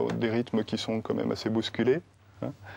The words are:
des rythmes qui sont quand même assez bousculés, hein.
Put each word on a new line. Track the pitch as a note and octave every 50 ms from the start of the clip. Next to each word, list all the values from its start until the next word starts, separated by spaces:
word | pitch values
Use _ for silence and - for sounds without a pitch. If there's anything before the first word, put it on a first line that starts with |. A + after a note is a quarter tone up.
| A#2 A#2 A#2
des | A2+ A#2 A2+
rythmes | A2 A#2+ B2 - - A2 G#2+
qui | - A2+
sont | A2 - - A2 A2
quand | - - A2+
même | A2 A#2 A#2
assez | - - - A2
bousculés, | A2 A2+ A2 - - - A2+ B2+ C3+ E3+ - - - _ _ - - -
hein. | A#2+ B2 D3+ - - - -